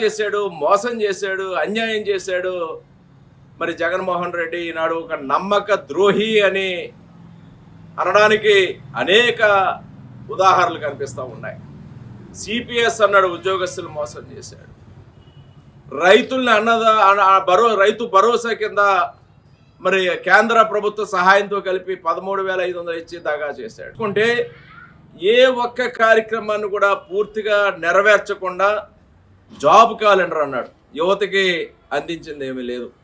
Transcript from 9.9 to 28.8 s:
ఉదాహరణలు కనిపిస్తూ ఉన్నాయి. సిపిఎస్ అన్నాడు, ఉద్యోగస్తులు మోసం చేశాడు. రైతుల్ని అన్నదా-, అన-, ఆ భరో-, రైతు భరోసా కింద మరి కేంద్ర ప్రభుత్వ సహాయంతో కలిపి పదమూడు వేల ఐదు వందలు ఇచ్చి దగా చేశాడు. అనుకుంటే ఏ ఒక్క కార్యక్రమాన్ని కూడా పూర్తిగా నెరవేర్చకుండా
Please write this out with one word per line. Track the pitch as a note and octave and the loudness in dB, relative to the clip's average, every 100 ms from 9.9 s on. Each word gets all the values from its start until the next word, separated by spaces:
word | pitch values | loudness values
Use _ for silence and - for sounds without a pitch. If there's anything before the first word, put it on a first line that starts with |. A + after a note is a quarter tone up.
| - - - - | -20 -20 -20 -12
ఉదాహరణలు | D#3 F#3+ F#3 F3 D#3+ | 2 4 4 2 -2
కనిపిస్తూ | D3 C3+ C3+ - B2+ | -10 -8 -10 -10 -14
ఉన్నాయి. | A2+ G#2+ - - - - - - - - - | -12 -14 -16 -20 -20 -20 -20 -20 -20 -20 -16
సిపిఎస్ | - A#3 A3+ A#3+ A3+ - | -8 -8 -4 -2 0 2
అన్నాడు, | G3+ G3+ F#3 E3+ | 2 4 2 -2
ఉద్యోగస్తులు | F3+ F#3+ F3+ F#3 E3 D3 | -4 -2 -4 -6 -10 -10
మోసం | D3 D3 - | -10 -12 -18
చేశాడు. | - - - - - - - - - - - - - - - - C3 | -18 -18 -20 -20 -20 -20 -20 -20 -20 -20 -20 -20 -20 -20 -20 -14 0
రైతుల్ని | F3 A3 - C4 B3 G#3+ | 6 6 4 -2 2 2
అన్నదా-, | A3+ A#3 A3+ A3 G3 | 2 2 4 4 6
అన-, | G3+ F#3+ | 6 6
ఆ | F#3+ F3+ | 4 4
భరో-, | F#3 A#3 G3+ | 4 4 4
రైతు | G3 G#3 A3 | 2 2 2
భరోసా | F#3+ G#3+ A#3+ A3+ G#3 | 4 4 2 -2 -4
కింద | G#3+ G3 G3+ F#3+ F3 - _ _ _ _ _ _ | -4 2 2 2 0 -6 _ _ _ _ _ _
మరి | F#3 F#3+ F3+ D#3+ F3+ | -2 0 0 -2 2
కేంద్ర | G3 A3+ A3+ G#3+ | 4 4 2 2
ప్రభుత్వ | G3+ G3+ G#3 G3+ | 0 -4 -6 -6
సహాయంతో | F#3 F3+ G3+ G3+ G3+ F#3+ | 0 4 4 2 -4 -4
కలిపి | F#3 F#3 F#3 E3 | -6 -6 -6 -4
పదమూడు | E3+ F#3+ G3 F#3+ | -4 -4 -4 -4
వేల | F#3 F3+ | -4 -4
ఐదు | F3 | -6
వందలు | E3+ E3+ | -8 -10
ఇచ్చి | E3 E3+ E3+ | -10 -10 -6
దగా | D3 D3 C3 | -6 -6 -10
చేశాడు. | A2+ - - | -14 -16 -18
అనుకుంటే | - G#3+ G3 A3+ A#3+ A#3+ - - - - - _ D#3 F3+ | -8 -6 0 0 0 -4 -10 -20 -20 -20 -20 _ -6 2
ఏ | A#3+ C4 B3 | 4 4 2
ఒక్క | A#3+ A#3+ B3 - | -4 -4 -6 0
కార్యక్రమాన్ని | A3+ A3 A3 A3 G#3 G#3 G#3 G3+ | 4 4 2 -6 -4 -4 -4 0
కూడా | G3+ F#3+ - | 0 0 -4
పూర్తిగా | F#3+ G#3 G#3+ G#3 G#3 G3+ E3+ | -6 -4 -4 0 2 0 -2
నెరవేర్చకుండా | E3 F#3 G#3 G3+ G3+ G3 F#3 F3+ G3 G#3 | 0 2 4 4 2 -6 -6 -2 -2 -2